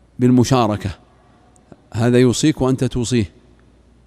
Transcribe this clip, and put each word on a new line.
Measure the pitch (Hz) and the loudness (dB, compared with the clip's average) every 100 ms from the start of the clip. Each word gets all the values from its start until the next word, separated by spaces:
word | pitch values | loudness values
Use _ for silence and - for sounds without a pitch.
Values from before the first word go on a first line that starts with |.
| _ - | _ -2
بالمشاركة، | 123 127 117 131 110 101 95 - _ _ _ _ _ _ _ - _ | 2 4 4 2 0 -2 -8 -12 _ _ _ _ _ _ _ -20 _
هذا | 110 117 123 | -4 2 4
يوصيك | 127 110 151 - | 2 2 -2 0
وأنت | 131 127 | -2 -2
توصيه، | 127 127 113 123 98 _ _ _ _ _ _ _ | -4 -4 -2 -2 -4 _ _ _ _ _ _ _